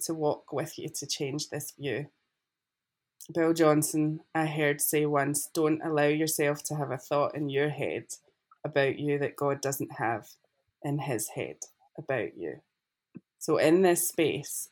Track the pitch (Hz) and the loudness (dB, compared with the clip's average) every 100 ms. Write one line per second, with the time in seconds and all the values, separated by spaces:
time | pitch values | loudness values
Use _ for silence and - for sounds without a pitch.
0 | - 160 147 - - 139 147 - 151 - | -4 0 0 0 -4 -4 -4 -6 -10 -8
1 | 139 - 139 147 - 143 - - 139 113 | -6 -4 -4 -4 -6 -8 -10 -8 -4 -4
2 | 147 _ _ _ _ _ _ _ _ _ | -6 _ _ _ _ _ _ _ _ _
3 | _ - - 165 165 165 156 151 151 156 | _ -20 -6 0 2 6 6 6 4 0
4 | 151 156 - 160 156 156 147 147 - 151 | 0 -2 -4 -2 0 2 2 2 2 2
5 | 147 143 143 143 - 165 156 156 170 147 | 2 2 0 -2 -2 0 2 2 0 2
6 | 147 151 156 160 143 147 - 147 135 123 | 4 4 0 0 0 0 -4 -4 -4 -6
7 | - 143 139 143 143 135 147 143 98 90 | -2 0 0 -2 -2 0 0 0 -4 -4
8 | - - _ _ _ _ 147 147 135 123 | -8 -16 _ _ _ _ -2 2 2 2
9 | 147 143 139 - 143 139 135 135 - - | 0 0 -2 -2 -2 0 -2 -4 -6 -4
10 | 117 113 - - _ _ _ _ 147 143 | -2 -2 -8 -20 _ _ _ _ -4 -4
11 | 139 123 - 139 69 - - _ _ - | -2 -4 -4 -6 -8 -10 -18 _ _ -12
12 | - 127 90 - 82 62 _ _ _ _ | -4 -4 -4 -6 -8 -8 _ _ _ _
13 | _ - _ - - 143 147 175 175 175 | _ -20 _ -8 0 2 6 6 6 4
14 | - - 147 147 - - - | 0 0 0 0 -6 -10 -8